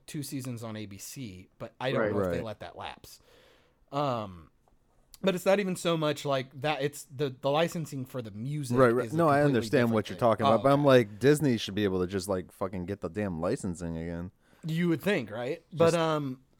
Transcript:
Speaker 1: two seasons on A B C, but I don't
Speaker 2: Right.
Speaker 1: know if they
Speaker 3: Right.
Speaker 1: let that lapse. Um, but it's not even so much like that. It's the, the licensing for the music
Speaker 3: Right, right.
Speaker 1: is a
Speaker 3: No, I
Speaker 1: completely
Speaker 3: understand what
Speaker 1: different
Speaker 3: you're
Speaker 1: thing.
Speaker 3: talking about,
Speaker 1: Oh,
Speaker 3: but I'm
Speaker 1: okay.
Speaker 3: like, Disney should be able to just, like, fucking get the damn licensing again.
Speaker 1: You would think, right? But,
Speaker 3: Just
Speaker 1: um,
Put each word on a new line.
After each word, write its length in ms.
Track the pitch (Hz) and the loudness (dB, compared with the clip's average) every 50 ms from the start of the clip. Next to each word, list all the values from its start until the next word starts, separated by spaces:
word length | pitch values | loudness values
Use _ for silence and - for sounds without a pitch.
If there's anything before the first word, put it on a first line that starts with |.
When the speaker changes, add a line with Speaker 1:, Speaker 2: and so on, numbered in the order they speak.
| _ | _
Speaker 1:
two 160 | - - 156 | -12 -10 -10
seasons 400 | 135 - 151 135 123 131 120 110 | -8 -8 -8 -8 -8 -8 -10 -10
on 140 | 117 113 107 | -10 -10 -10
A 100 | 107 107 | -10 -12
B 100 | 101 101 | -12 -14
C, 520 | 92 - - - 139 131 104 90 90 95 _ _ - | -14 -16 -14 -14 -12 -12 -12 -14 -16 -18 _ _ -18
but 160 | 117 - _ - | -18 -16 _ -6
I 100 | 123 131 | -4 -2
don't 100 | 131 117 | -2 -2
Speaker 2:
Right. 120 | 113 104 | -2 0
Speaker 1:
know 80 | 104 104 | 0 0
if 100 | 98 90 | 0 0
they 60 | 85 | -2
Speaker 3:
Right. 80 | 85 82 | -2 -4
Speaker 1:
let 160 | 107 104 - | -6 -10 -12
that 160 | 87 85 - | -14 -16 -14
lapse. 420 | - 95 76 64 - - - - - _ _ _ _ _ _ _ _ _ _ _ _ _ - | -12 -12 -14 -14 -16 -20 -20 -20 -20 _ _ _ _ _ _ _ _ _ _ _ _ _ -8
Um, 600 | 135 139 147 139 123 117 107 98 90 85 78 - _ _ _ _ _ _ _ _ _ _ _ _ - - | -4 -2 -2 -2 -2 -4 -6 -8 -12 -16 -20 -20 _ _ _ _ _ _ _ _ _ _ _ _ -10 -4
but 120 | - 190 185 | -2 -2 0
it's 120 | 180 - | 0 2
not 120 | 196 190 202 | 2 2 2
even 160 | 202 185 180 | 2 -2 -4
so 200 | - - 175 170 | -2 -2 -2 0
much 280 | 160 156 151 147 - - | 0 0 -2 -2 -2 -2
like 360 | 143 139 135 131 135 - 135 | -2 -2 -2 -4 -6 -10 -6
that. 220 | 131 151 151 135 | -4 -2 -2 -2
It's 240 | 139 147 143 - - - 139 | -2 -4 -4 -8 -16 -12 -6
the, 200 | 127 147 135 127 - | -4 -4 -4 -4 -4
the 100 | - 139 | -2 0
licensing 540 | 143 156 170 170 - 175 151 - 147 135 127 | 2 2 2 0 -2 -6 -8 -8 -8 -10 -10
for 160 | - - 127 | -8 -10 -10
the 80 | 117 107 | -10 -10
music 460 | 98 104 117 139 147 151 143 117 123 | -10 -8 -8 -6 -6 -6 -4 2 4
Speaker 3:
Right, 140 | 127 131 120 117 | 6 6 6 6
right. 120 | 127 127 | 4 0
Speaker 1:
is 60 | 110 147 | 0 0
a 20 | |
Speaker 3:
No, 120 | 160 170 151 | 2 4 6
I 120 | 139 143 | 6 6
Speaker 1:
completely 60 | 147 143 135 | 6 4 4
Speaker 3:
understand 340 | 113 117 110 147 135 120 117 | 2 2 2 4 4 4 4
what 140 | 113 107 104 | 2 2 0
Speaker 1:
different 40 | - 101 - | -2 -2 2
Speaker 3:
you're 80 | 123 117 | 4 4
Speaker 1:
thing. 60 | 110 | 4
Speaker 3:
talking 100 | 104 117 | 4 4
about, 140 | 139 113 110 | 4 4 4
Speaker 1:
Oh, 20 | |
Speaker 3:
but 100 | 113 139 | 4 4
I'm 80 | 143 143 | 4 4
Speaker 1:
okay. 60 | 147 139 131 123 | 6 8 8 6
Speaker 3:
like, 200 | 117 104 107 101 | 6 4 -2 2
Disney 380 | 107 139 156 147 156 135 120 | 4 4 4 4 4 2 2
should 180 | 104 - - 95 | 0 -2 -4 -2
be 100 | 101 104 | 0 2
able 160 | 98 92 92 | 2 2 2
to 60 | 90 | 0
just, 220 | 87 101 98 90 101 | 0 -2 -4 -2 -2
like, 240 | 95 92 85 - | -4 -4 -4 -8
fucking 340 | - - 101 95 101 92 90 | -10 -8 -6 -6 -6 -6 -6
get 140 | 87 101 - | -6 -6 -6
the 80 | - 87 | -8 -8
damn 320 | 82 104 104 98 87 80 | -6 -4 -4 -4 -4 -2
licensing 560 | 82 95 120 143 - 95 85 80 87 85 82 | -2 -2 -2 -2 -4 -6 -6 -6 -6 -6 -6
again. 340 | 82 82 85 85 85 87 95 - _ _ _ _ _ - | -6 -6 -6 -6 -8 -8 -10 -14 _ _ _ _ _ -8
Speaker 1:
You 220 | 160 160 165 175 175 | -4 -2 0 0 0
would 120 | 165 143 | 0 0
think, 300 | - 190 208 160 117 101 | 0 -2 -2 -2 -4 -8
right? 320 | 104 117 135 131 165 165 _ _ | -8 -8 -6 -6 -6 -8 _ _
But, 140 | - 147 170 165 | 0 2 2 4
Speaker 3:
Just 40 | 165 | 4
Speaker 1:
um, 440 | 170 165 160 156 151 147 135 131 - _ _ _ | 2 2 0 0 -2 -4 -6 -8 -12 _ _ _